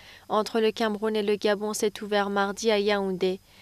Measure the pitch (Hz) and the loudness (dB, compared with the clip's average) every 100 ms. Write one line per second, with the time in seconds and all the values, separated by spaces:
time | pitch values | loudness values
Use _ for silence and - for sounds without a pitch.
0 | - - - - - 226 220 214 226 208 | -20 -20 -2 -2 0 0 0 0 -2 -2
1 | 220 214 208 208 214 208 214 214 214 - | -2 0 0 0 2 0 -2 -2 -2 -2
2 | 208 208 202 202 196 196 220 208 202 202 | -2 0 0 0 0 0 0 2 2 2
3 | 196 180 185 185 _ - | 0 0 0 -2 _ -20